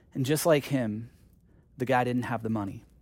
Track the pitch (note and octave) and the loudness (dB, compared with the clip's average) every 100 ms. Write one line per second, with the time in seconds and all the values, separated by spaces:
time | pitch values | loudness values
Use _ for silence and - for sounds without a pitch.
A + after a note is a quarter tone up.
0 | _ D3 B2+ D#3 F3 D3 - C3+ A2+ G#2+ | _ -4 0 2 4 4 4 -2 -2 -4
1 | A#2 - - _ _ _ _ - B2+ B2+ | -10 -18 -20 _ _ _ _ -8 0 2
2 | B2 B2 A#2 A#2 A2+ G#2+ G2 G#2+ - - | 2 0 -2 -4 -2 -2 -4 -10 -18 -20